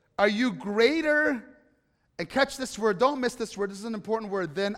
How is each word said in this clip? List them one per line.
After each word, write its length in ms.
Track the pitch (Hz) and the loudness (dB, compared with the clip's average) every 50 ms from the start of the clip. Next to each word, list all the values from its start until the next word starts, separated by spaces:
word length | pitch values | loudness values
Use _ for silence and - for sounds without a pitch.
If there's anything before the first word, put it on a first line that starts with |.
| _ _ _ - | _ _ _ 2
Are 100 | 202 214 | 2 4
you 240 | 214 208 254 247 185 | 4 2 0 0 -2
greater," 920 | 156 156 202 208 214 233 254 302 330 311 302 302 302 302 302 277 226 - - - _ _ _ _ _ _ _ _ _ _ _ _ - | -4 -6 -4 2 4 4 4 4 4 2 2 4 4 4 2 0 -2 -6 -10 -20 _ _ _ _ _ _ _ _ _ _ _ _ -10
and 100 | 175 - | -8 -2
catch 280 | - 262 277 269 - | 0 0 0 0 0
this 220 | - 262 - - 202 | -4 -8 -8 -4 -2
word, 200 | 220 220 202 165 | 0 0 2 4
don't 220 | 240 269 294 269 | 2 2 2 2
miss 140 | 247 240 - | -2 -4 -4
this 220 | - 226 202 - | -4 -8 -8 -6
word, 140 | 190 202 202 | -4 -6 -6
this 80 | 202 190 | -6 -8
is 60 | 208 | -10
an 100 | 233 226 | -8 -8
important 360 | 208 - 202 220 226 220 202 | -8 -4 -4 -4 -4 -4 -4
word, 240 | 196 196 180 160 139 | -4 -4 -4 -4 -2
"than 220 | 190 196 202 214 | -2 -2 -2 -4